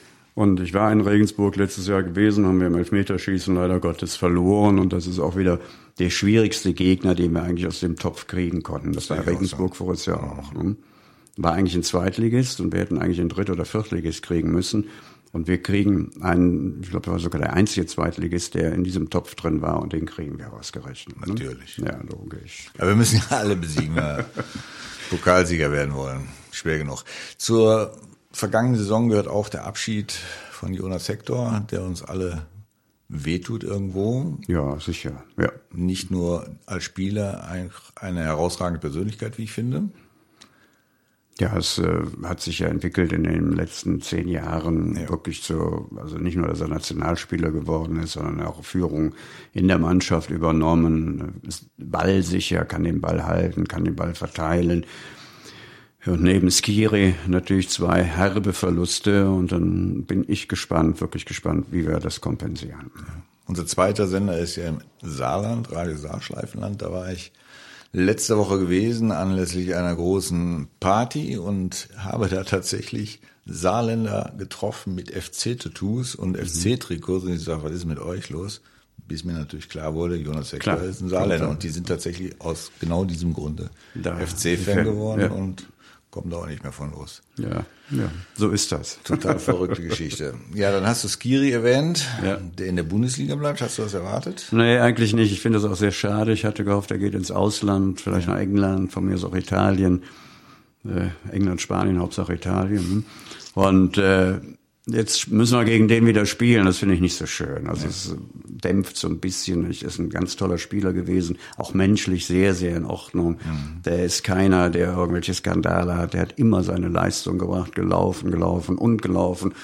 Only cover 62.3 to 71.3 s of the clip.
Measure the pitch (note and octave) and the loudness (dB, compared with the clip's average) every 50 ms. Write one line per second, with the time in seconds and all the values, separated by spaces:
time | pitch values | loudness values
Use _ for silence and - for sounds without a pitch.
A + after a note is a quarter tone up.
62.3 | D2+ - - - D#2 D#2 - - C#2+ D2 C#2+ - - - - - - E2+ - _ | -4 -4 -6 -8 -8 -8 -10 -12 -14 -14 -16 -18 -18 -18 -16 -14 -14 -16 -16 _
63.3 | _ _ _ - F#2 F2 E2+ - - - F#2 F#2+ G2+ G#2+ G2+ F#2 F#2 G2 G2+ G2 | _ _ _ -8 -6 -6 -4 -4 0 2 2 2 2 2 0 2 2 0 0 0
64.3 | F2 E2 E2+ E2+ - F2 E2+ E2 D#2 - - - _ _ - E2 D2 C2 B1+ B1+ | 0 -2 -2 -4 -4 -6 -4 -4 -4 -6 -8 -14 _ _ -12 -10 -6 -4 -2 -2
65.3 | D2+ F#2+ G#2 A2 A#2 A#2 A#2 - D2+ E2 F2 F2 D2+ D2 D2 D2+ - - - - | -2 -2 -2 -2 -2 -4 -6 -6 -6 -6 -4 -4 -6 -6 -8 -10 -10 -10 -10 -10
66.3 | - - - - - - - G2+ G2+ G2 - E2+ F2 F#2 F2+ F#2 F#2 F2 - - | -10 -10 -10 -10 -8 -8 -6 -6 -6 -6 -6 -6 -6 -6 -6 -8 -8 -10 -12 -16
67.3 | _ _ _ - - - - - - - - _ - F#2 F#2 G2 A2 - - - | _ _ _ -20 -20 -20 -20 -20 -20 -20 -18 _ 0 2 4 4 4 2 2 2
68.3 | A2+ G#2 G2+ F#2 G2 G2 F#2 F2 F2+ F#2+ G#2+ A#2 A#2+ A2+ A2+ A2 F#2 D2 G#2 A2+ | 4 4 4 4 4 2 4 4 4 4 4 2 2 2 0 0 2 2 0 0
69.3 | F#2+ F#2 F2+ F2 F2 F2+ F2+ F2+ F2 F2+ F2+ F2+ E2+ E2 E2+ F2+ F#2+ G2 F#2+ - | 2 0 0 -2 -2 -4 -2 -2 -2 0 0 0 0 0 2 2 2 2 2 0
70.3 | F2 E2+ F2 F2 F2 D#2 C#2+ - _ _ - F#2 G2 A2 B2 B2+ - D3+ D#3 - | 0 0 0 0 -2 -4 -6 -8 _ _ 0 2 4 4 2 0 -4 -6 -4 -4